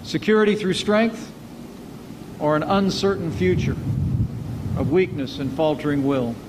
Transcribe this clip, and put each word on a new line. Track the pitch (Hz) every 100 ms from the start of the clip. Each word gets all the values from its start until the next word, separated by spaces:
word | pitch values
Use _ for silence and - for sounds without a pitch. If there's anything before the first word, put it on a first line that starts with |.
security | - 156 - 214 208
through | 208 185
strength | 180 - 208 226 - - - - - - - - - - - - -
or | 151 151
an |
uncertain | 156 196 196 - 196 190 170
future | - 180 - - - - - - - - - - - - -
of | 127
weakness | 165 185 147 127 -
and | 135
faltering | 131 156 151 147 143 135
will. | 139 120 117